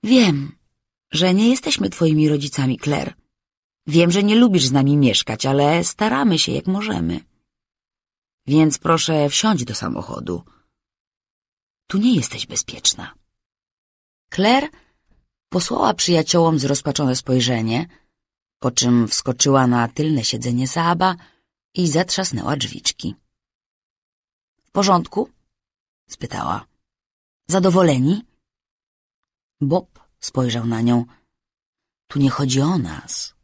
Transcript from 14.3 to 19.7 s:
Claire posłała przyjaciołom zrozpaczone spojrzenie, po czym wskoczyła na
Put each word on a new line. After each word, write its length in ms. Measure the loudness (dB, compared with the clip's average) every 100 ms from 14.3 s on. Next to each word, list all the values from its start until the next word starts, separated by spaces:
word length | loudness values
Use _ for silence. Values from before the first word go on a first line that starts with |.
Claire 340 | -2 2 2 0 -12 _ _ _ _ _ _ _
posłała 460 | -2 0 0 0
przyjaciołom 640 | 0 2 2 2 2 2 2
zrozpaczone 580 | 0 -2 -2 -2 0 -2
spojrzenie, 680 | 0 0 0 -2 -2 -4 -6 _ _ _ _ _ _ _
po 120 | -6
czym 380 | -2 2 2 2
wskoczyła 580 | -2 -4 -2 2 4
na 220 | 2